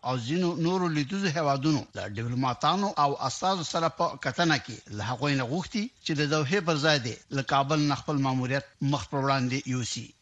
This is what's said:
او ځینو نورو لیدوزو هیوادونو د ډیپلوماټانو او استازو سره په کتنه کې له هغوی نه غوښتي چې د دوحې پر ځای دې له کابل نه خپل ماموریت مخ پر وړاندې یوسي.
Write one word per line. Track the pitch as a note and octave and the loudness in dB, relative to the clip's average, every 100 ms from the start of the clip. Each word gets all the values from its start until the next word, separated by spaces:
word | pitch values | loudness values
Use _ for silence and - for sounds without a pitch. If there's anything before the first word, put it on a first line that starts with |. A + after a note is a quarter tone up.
| - | -2
او | B2+ A#2 | -4 -2
ځینو | E3 F3+ E3+ E3 | 0 0 0 0
نورو | F#3 F3+ | 2 0
لیدوزو | D3+ C3+ G3 G3 | 0 -2 0 -2
هیوادونو | D#3 D3 C#3 C#3+ D3 - - | 0 0 2 2 0 -2 -10
د | G2 G2+ | -8 -6
ډیپلوماټانو | A#2 B2 B2+ A#2+ D3 F3+ G3+ F3 | -4 0 0 0 2 2 0 2
او | C#3+ C#3 B2+ | 2 2 -4
استازو | - F3+ F#3+ D#3 | -2 0 0 -2
سره | F3 E3 - | 0 0 0
په | E3+ B2 | -4 -2
کتنه | C#3 - D#3+ C#3+ | -6 2 4 2
کې | - A2 - G#2 | 0 -14 -10 -8
له | G2+ | -4
هغوی | B2 C#3+ C#3 | -2 0 2
نه | B2 | 0
غوښتي | D#3+ - G#3+ A3 _ - | -2 -2 -4 -4 _ -4
چې | D3+ | 0
د | D3 | 2
دوحې | D#3 C#3 G3 E3+ | 2 2 0 2
پر | D#3 D3+ | 2 4
ځای | D3 A#2 | 2 0
دې | A2 - C#3 | -8 -6 -6
له | C3+ | 0
کابل | C#3 C#3 D3+ D3 | 2 2 2 2
نه | C3+ | 0
خپل | - D3 C3+ | -2 0 0
ماموریت | C3 B2 C3+ - _ | 0 0 -2 -4 _
مخ | C#3 C#3+ - | 0 0 -2
پر | C#3 | -2
وړاندې | C3+ C3+ B2+ C3 C3+ | 2 2 2 -2 -2
یوسي. | B2+ A#2 - A2+ - | -4 -4 -6 -10 -18